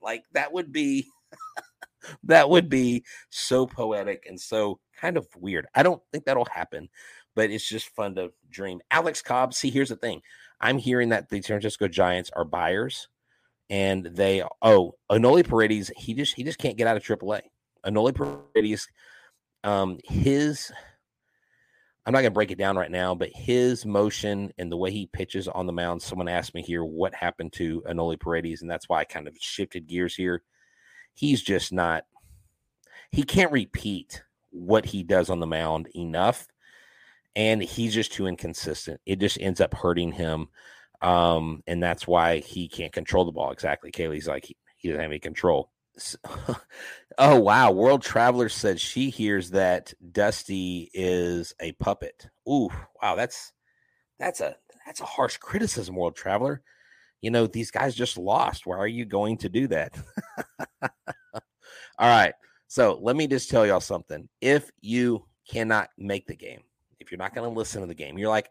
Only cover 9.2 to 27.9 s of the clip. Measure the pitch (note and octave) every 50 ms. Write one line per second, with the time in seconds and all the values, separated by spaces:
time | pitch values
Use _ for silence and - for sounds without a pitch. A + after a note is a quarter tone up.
9.2 | - - B2 B2 C3 B2+ - - - C3 A#2 C3+ C#3 B2+ A2+ - - A#2 F2 -
10.2 | - _ - - - - _ - - A#2 C3+ C3+ G#2+ B2 B2 B2 A#2+ A#2 A2+ G2+
11.2 | - - G#2 G2+ - - G#2+ G#2 G#2+ G#2+ - - G#2 F#2 E2 F#2+ F#2 F2+ F2+ F2+
12.2 | F2+ - - F2 E2+ D#2 D#2 F2 E2 E2+ F#2 G2+ A#2+ C3 - - - - _ _
13.2 | _ _ _ _ _ _ _ _ _ - G2+ G2 G2 G2 F#2+ F#2+ F2 E2+ F2 F2
14.2 | G2 G2 G2 F#2+ F2 - - - - A2+ G#2+ G2 F2+ E2+ - _ _ - G#2 A2+
15.2 | A2+ B2+ D3 F3+ E3 - A#2+ A2+ A2 G#2+ A2 G#2 G2 - - - - A2 A2 C3
16.2 | C#3+ - - - B2 D#3 E3 - - C3 G#2 A2 A#2 A#2 A2 G#2+ - - A2 -
17.2 | F#2+ G2 G#2 G2 - _ _ _ _ _ _ _ - G2 G#2 G#2+ A2+ C3 C3 D3+
18.2 | C#3+ C#3+ C#3+ C#3+ C#3+ C#3+ - A2 G#2+ G#2+ G#2+ - - - _ _ _ - - -
19.2 | - _ _ _ _ _ _ _ - G#2 G2+ G2 F#2+ F#2+ F2+ - - - - -
20.2 | - C3+ C#3 C#3+ D3 D3+ C#3+ - - - - - - - _ _ _ _ _ _
21.2 | _ _ _ _ _ _ _ _ _ _ _ _ _ _ _ _ _ A2+ B2 C3+
22.2 | C3 A2 F#2 G#2 G#2+ F2+ F#2+ E2+ F#2+ G2 G2 F#2 F2 D2+ F2+ F2+ F2+ F#2 F2+ E2+
23.2 | F2 - - - - - A#2+ B2 B2 B2+ B2 A#2 - G#2+ G2+ G2+ G#2 G#2+ - -
24.2 | - G#2 G2+ G2 G2+ F#2+ - - F2+ E2+ E2+ E2+ F#2 F#2+ G2+ G#2 F#2+ - - -
25.2 | F#2 - - G2 F2+ F2+ F2 F2+ F2+ F2+ F2 F2 F2 F2 F2 F2 - - F#2 F#2
26.2 | F2 E2+ F2 F2 - - - E2+ E2+ - E2+ E2+ E2 D#2+ D#2+ D#2+ F#2 F#2+ - -
27.2 | F2 E2+ - - E2+ D#2+ - - F2 E2 D#2+ E2 - -